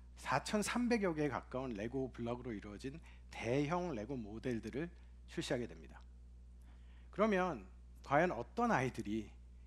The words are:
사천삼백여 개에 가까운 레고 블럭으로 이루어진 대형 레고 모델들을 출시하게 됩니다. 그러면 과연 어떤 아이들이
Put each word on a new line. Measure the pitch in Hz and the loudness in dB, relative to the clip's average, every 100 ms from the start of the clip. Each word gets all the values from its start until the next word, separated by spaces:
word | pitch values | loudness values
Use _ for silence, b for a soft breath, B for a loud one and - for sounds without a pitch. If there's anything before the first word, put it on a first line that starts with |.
| b - | b -10
사천삼백여 | - 131 - 214 202 240 240 240 196 | 2 2 4 2 2 2 4 4 4
개에 | 156 147 | 4 2
가까운 | 113 - 127 131 | 2 -2 -2 -2
레고 | 107 113 131 131 | 0 0 0 -2
블럭으로 | - 120 120 123 | -2 -2 -2 -2
이루어진 | 104 104 101 131 147 B B B | -6 -6 -8 -8 -8 B B B
대형 | - 110 135 143 175 180 | -4 2 4 4 2 0
레고 | 127 107 139 | -2 -2 -4
모델들을 | 104 110 131 117 104 110 170 - b b - | -4 -4 0 0 0 -2 -4 -6 b b -10
출시하게 | - - 131 117 | -6 0 0 0
됩니다. | - - - - - - - - - b b b b b | -8 -14 -16 -16 -16 -18 -18 -18 -18 b b b b b
그러면 | - 220 190 180 135 92 - - - | 2 6 6 4 0 -6 -16 -18 -16
과연 | - 143 180 | 4 6 6
어떤 | 117 117 - 240 | 4 -2 2 6
아이들이 | 165 131 117 101 110 104 - - - | 6 4 0 0 0 -2 -10 -18 -18